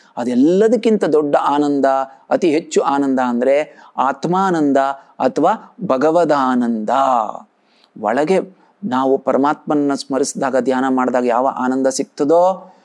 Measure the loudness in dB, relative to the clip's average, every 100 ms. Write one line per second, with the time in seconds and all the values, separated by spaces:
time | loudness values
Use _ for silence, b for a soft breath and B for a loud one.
0 | b b -2 2 2 4 2 2 0 0
1 | 2 0 2 0 2 0 0 2 2 0
2 | -2 B B -2 0 0 0 -2 0 0
3 | 0 0 0 0 0 0 -2 -10 -10 -4
4 | -2 -2 -2 0 0 0 2 2 0 -4
5 | B B -2 0 0 0 -8 -8 -4 0
6 | 2 2 2 2 2 0 0 -2 -2 0
7 | 2 0 -2 -8 -18 _ b b b -6
8 | -2 0 0 0 -2 -10 b b -6 -2
9 | 0 0 0 0 0 -2 -4 -2 -2 -4
10 | -4 -4 -4 -4 -4 -2 0 0 0 0
11 | 0 0 0 0 -2 -2 -4 -2 -2 -2
12 | -6 -4 0 2 2 0 B B